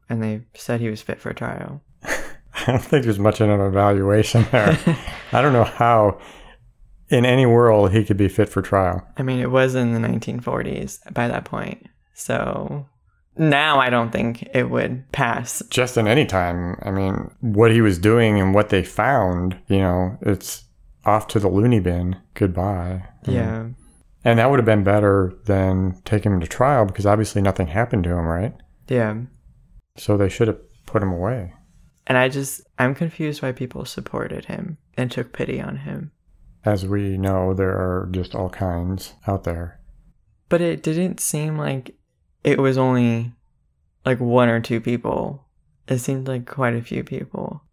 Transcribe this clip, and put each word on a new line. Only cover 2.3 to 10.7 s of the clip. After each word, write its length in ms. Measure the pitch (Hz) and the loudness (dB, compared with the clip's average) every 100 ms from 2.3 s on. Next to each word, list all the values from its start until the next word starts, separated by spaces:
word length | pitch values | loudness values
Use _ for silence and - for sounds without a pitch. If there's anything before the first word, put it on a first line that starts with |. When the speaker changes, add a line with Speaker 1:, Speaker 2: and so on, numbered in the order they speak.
| - - - - | -12 -14 -6 -2
Speaker 2:
I 40 | |
don't 120 | 123 | -2
think 200 | - 151 | 2 2
there's 140 | 120 101 | 2 2
much 220 | 104 - | 2 2
of 80 | 107 | 2
an 100 | 104 | 2
evaluation 840 | 98 95 101 101 98 104 107 120 113 | 2 2 4 4 4 2 4 2 4
there. 260 | 123 - 160 - 151 - | 4 4 2 2 -2 -4
Speaker 1:
<laughs> 220 | - - | -14 -2
Speaker 2:
I 100 | 117 | 2
don't 100 | 139 | 4
know 120 | 123 | 4
how 540 | 107 - 117 117 104 - - - - - - _ - - - | 2 2 4 6 4 0 -8 -20 -20 -20 -20 _ -20 -20 0
in 160 | 127 | 2
any 220 | 123 127 127 | 4 4 6
world 440 | 117 120 107 101 | 6 6 6 6
he 120 | 104 | 4
could 120 | 104 98 | 2 2
be 100 | 98 | 2
fit 200 | - 104 | 2 0
for 140 | - | 0
trial. 440 | 95 98 92 90 - - | 0 2 2 -2 -8 -6
Speaker 1:
I 60 | |
mean, 160 | 131 127 | -4 -2
it 100 | 123 | 0
was 240 | 131 131 | 2 2
in 180 | 127 120 | 2 0
the 40 | 117 | 0
nineteen 400 | 113 117 - 123 | -2 -2 -4 -8
forties 600 | 120 - - | -6 -4 -4